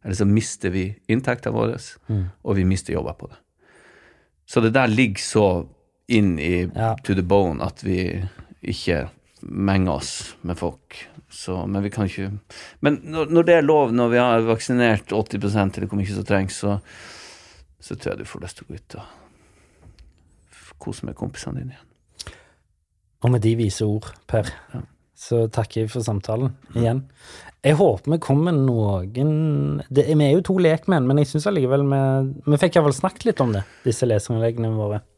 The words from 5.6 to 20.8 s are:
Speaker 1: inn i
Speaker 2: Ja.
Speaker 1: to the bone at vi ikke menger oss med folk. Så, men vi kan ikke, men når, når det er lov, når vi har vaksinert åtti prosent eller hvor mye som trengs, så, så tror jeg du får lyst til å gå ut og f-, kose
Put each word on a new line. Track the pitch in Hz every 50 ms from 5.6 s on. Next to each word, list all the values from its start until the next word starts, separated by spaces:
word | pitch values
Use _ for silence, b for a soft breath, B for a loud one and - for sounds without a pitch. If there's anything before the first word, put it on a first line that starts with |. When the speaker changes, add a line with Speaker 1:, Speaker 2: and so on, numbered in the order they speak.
| 78 - - _ _ _ _ _ _ -
Speaker 1:
inn | 120 110 104 98 87 78
i | 73 82 90 87 90 90 -
Speaker 2:
Ja. | - 113 113 113 - -
Speaker 1:
to | - 98
the | 92
bone | 90 87 98 101 98 87 78 65
at | 60 - - - -
vi | 95 92 90 92 90 85 90 95 95 B B B B - _ -
ikke | - 104 - - - 87 76 64 - - _ _ _ _ _ -
menger | - - 98 98 98 98 98 92 90 76
oss | 69 - - - - - - - _ -
med | 85 87 -
folk. | - 85 - _ _ _ - - - - - - - _
Så, | - - - - 92 92 92 98
men | 98 98 101
vi | 104
kan | 101 - 104 92
ikke, | - - 95 98 101 104 _ B B B B B B B
men | - 143 147 131 -
når, | 165 156 160 156 147
når | 160 170 170
det | 170 170
er | 170
lov, | 151 143 160 151 143 120
når | 113 120 123 117
vi | 117 120
har | 123 123 117 113
vaksinert | 113 113 113 110 - - 127 123 123 117 110 98 - - 98
åtti | 107 107 - - 101
prosent | 104 101 101 107 98 95 98 -
eller | 98 98
hvor | - 101
mye | 98 98
som | 101 98 98
trengs, | - 101 98 95 95 - -
så, | - 101 101 101 B B B B B B B B B B B B B B B B B B _ _
så | - - -
tror | - - - 50
jeg | 50
du | -
får | - - -
lyst | - 92 - -
til | -
å | _
gå | -
ut | - _ _ -
og | - - b b b b b b b b b b b b b b b b b b b - - _ _ _ _ _ _ _ _
f-, | _ - - - -
kose | _